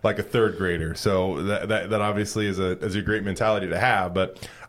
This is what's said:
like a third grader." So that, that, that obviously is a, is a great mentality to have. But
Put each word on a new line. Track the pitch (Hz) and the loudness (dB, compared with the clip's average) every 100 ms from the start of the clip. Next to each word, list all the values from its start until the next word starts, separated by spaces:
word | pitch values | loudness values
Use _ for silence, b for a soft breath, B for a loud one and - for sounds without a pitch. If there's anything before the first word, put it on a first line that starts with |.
like | 110 101 | 0 0
a | |
third | - 120 110 90 | -2 2 2 2
grader." | 92 85 80 - | -2 0 -2 -2
So | 107 95 92 76 | 2 2 2 0
that, | 95 101 101 | 0 -2 0
that, | 107 92 | -2 0
that | 107 | 0
obviously | 104 101 104 110 104 | 0 0 -2 -2 -2
is | 95 | 0
a, | 92 92 | 0 0
is | 107 95 | -2 -2
a | |
great | 104 107 | 0 0
mentality | 98 92 110 107 92 | -2 0 2 2 0
to | 82 | 0
have. | 123 107 92 90 | 2 2 0 0
But | 92 - B B | 0 -4 B B